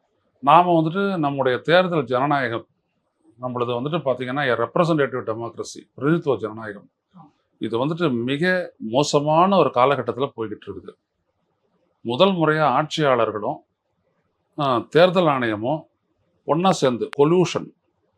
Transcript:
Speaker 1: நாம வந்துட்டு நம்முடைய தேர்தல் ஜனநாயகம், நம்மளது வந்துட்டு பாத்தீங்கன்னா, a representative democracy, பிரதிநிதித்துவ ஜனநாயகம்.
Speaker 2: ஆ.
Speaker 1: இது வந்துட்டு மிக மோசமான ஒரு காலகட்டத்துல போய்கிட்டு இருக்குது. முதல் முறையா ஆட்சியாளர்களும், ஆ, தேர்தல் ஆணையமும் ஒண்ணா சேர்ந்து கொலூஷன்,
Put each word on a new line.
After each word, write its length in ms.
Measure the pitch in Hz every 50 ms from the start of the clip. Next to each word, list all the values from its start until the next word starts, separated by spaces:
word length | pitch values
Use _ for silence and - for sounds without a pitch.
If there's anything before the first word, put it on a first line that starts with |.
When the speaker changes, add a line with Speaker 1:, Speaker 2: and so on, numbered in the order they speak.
| _ _ _ _ _ _ _ _
Speaker 1:
நாம 420 | 131 139 156 170 180 180 170 160
வந்துட்டு 360 | 156 160 165 196 202 196 190
நம்முடைய 400 | 170 143 143 139 135 127 127 123
தேர்தல் 460 | 120 - 147 165 185 185 175 175 156 127
ஜனநாயகம், 640 | 117 127 123 139 151 143 139 127 113 117 113 - _ _ _ _ _ _ _ _ _ _ _ _ _ _ 117
நம்மளது 300 | 127 123 117 123 120 120
வந்துட்டு 280 | 120 120 131 151 170 160
பாத்தீங்கன்னா, 520 | 131 135 123 123 127 127 131 147 143 127
a 40 | 117
representative 680 | - 117 - - - 170 165 165 147 135 120 127 123 101
democracy, 680 | 113 110 117 117 113 113 113 104 - - - - _ _
பிரதிநிதித்துவ 440 | - 127 151 170 165 143 143 120
ஜனநாயகம். 520 | 98 110 107 107 113 110 104 101 101 - _ _ _ _ _ _
Speaker 2:
ஆ. 120 | - - _ _ _ _ _ _
Speaker 1:
இது 280 | - - 107 113 113 135
வந்துட்டு 380 | 156 170 165 175 143 120 113 117
மிக 500 | 131 143 147 180 185 185 180 175 - -
மோசமான 800 | - 110 110 113 139 143 - - 143 147 151 156 165 180 196 196
ஒரு 140 | 180 143 127 -
காலகட்டத்துல 580 | 120 127 139 139 127 113 117 104 120 139 139 -
போய்கிட்டு 300 | 117 110 98 101 - -
இருக்குது. 260 | 101 90 90 87 98 - _ _ _ _ _ _ _ _ _ _ _ _ _ _ _ _ _ _ _ _ _
முதல் 300 | - 113 120 139 185 202
முறையா 320 | 190 170 156 156 156 156 156
ஆட்சியாளர்களும், 920 | 135 123 143 156 151 - 160 151 139 127 117 110 107 104 104 104 127 156 - _ _ _ _ _ _ _ _ _ _ _ _ _ _ _ _ _ _ _ 156
ஆ, 260 | 143 135 123 113 - -
தேர்தல் 360 | - 151 180 185 170 190 175
ஆணையமும் 560 | 151 139 127 120 113 107 101 110 131 156 160 - _ _ _ _ _ _ _ _ _ _ _ _
ஒண்ணா 260 | 135 143 165 185 190
சேர்ந்து 380 | 165 - 147 131 120 107 107 - -
கொலூஷன், 560 | 131 143 156 175 185 165 - - - - - - _ _ _ _ _ _ _ _